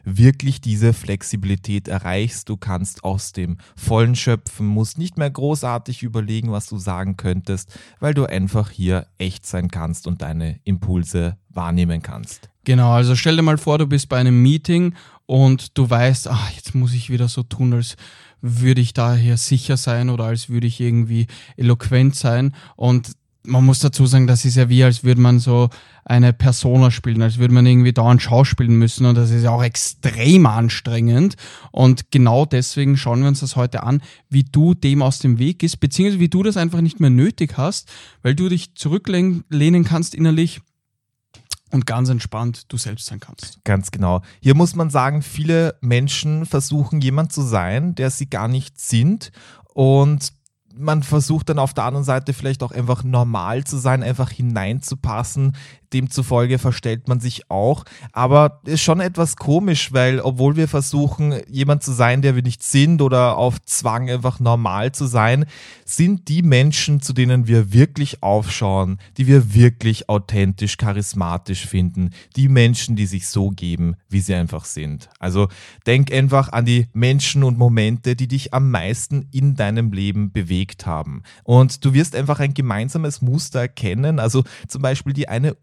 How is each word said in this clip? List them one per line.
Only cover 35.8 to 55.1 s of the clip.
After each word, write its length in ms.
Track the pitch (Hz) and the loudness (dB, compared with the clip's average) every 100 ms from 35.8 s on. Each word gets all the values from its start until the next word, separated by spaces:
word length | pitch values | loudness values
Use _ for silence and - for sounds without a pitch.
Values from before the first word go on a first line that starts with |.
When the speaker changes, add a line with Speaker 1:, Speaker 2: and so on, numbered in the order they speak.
Speaker 2:
beziehungsweise 400 | 143 175 196 190 | -2 0 0 2
wie 80 | 170 | 0
du 140 | 185 | 0
das 160 | 208 196 | 0 0
einfach 240 | 170 170 | -2 0
nicht 180 | 165 - | -2 2
mehr 80 | 143 | 2
nötig 480 | 123 170 - 156 - | 4 2 0 -4 -4
hast, 320 | 151 - - - - _ | -6 -6 -12 -20 -20 _
weil 120 | 123 | -2
du 140 | 143 185 | 0 0
dich 240 | 175 - | -2 -6
zurücklehnen 1080 | - 151 190 - 180 185 170 - 147 156 175 | -8 -4 -4 -2 -2 0 -2 -4 0 4 4
kannst 300 | 170 165 170 | 2 0 -2
innerlich 460 | - 160 156 165 - - _ _ _ _ _ _ - - - _ | 0 2 2 0 -4 -20 _ _ _ _ _ _ -20 -18 -18 _
und 140 | 135 117 | -2 -2
ganz 220 | 117 127 | -2 0
entspannt 560 | 120 - 110 120 117 - | -2 -4 -6 -6 -8 -10
du 80 | 120 | -10
selbst 300 | 104 110 - | -10 -12 -14
sein 140 | 104 | -16
kannst. 420 | - - - - | -18 -20 -20 -10
Speaker 1:
Ganz 260 | - 98 95 | -2 -2 -2
genau. 320 | 95 90 90 - _ | -4 -2 -2 -6 _
Hier 140 | 135 | -2
muss 200 | 139 175 | 0 0
man 160 | 160 160 | -2 -4
sagen, 320 | 135 131 147 | -2 -2 -4
viele 540 | - 147 156 165 165 - | -6 -6 -2 0 -2 -4
Menschen 640 | 123 120 139 - 151 156 160 | -2 -2 -2 -4 -4 -4 -4
versuchen, 540 | 143 135 151 139 156 | -4 -2 -2 -2 -2
jemand 320 | 131 143 165 | -2 -2 -2
zu 100 | 151 | -4
sein, 520 | 131 107 87 117 175 | -4 -2 -2 -4 -4
der 160 | 170 131 | -4 -4
sie 180 | - 139 | -6 -8
gar 200 | 104 113 | -6 -4
nicht 320 | 131 - - | -4 -6 -12
sind. 500 | - 117 147 220 - - - - _ | -2 2 2 0 -8 -20 -20 -20 _
Und 600 | - 135 139 143 147 - - _ _ _ 117 | 0 4 4 4 0 -4 -14 _ _ _ -8
man 260 | 151 151 | -2 -2
versucht 460 | 135 147 139 156 - | 0 0 0 -2 -2
dann 100 | 147 | -2
auf 160 | 135 | -2
der 100 | - | -4
anderen 200 | 117 139 | -4 -4
Seite 280 | 139 131 139 | -2 -2 -4
vielleicht 300 | 131 139 131 | -6 -6 -6
auch 100 | 123 | -6
einfach 320 | - 120 123 | -4 -2 -2
normal 600 | 127 123 120 104 90 123 | 0 0 0 -2 -4 -6
zu 120 | 139 139 | -6 -4
sein, 260 | 127 131 | -2 -2
einfach 280 | 123 127 127 | -2 -4 -6
hineinzupassen. 1300 | - 123 110 95 127 - 135 123 | -4 -4 -2 -4 -6 -8 -8 -6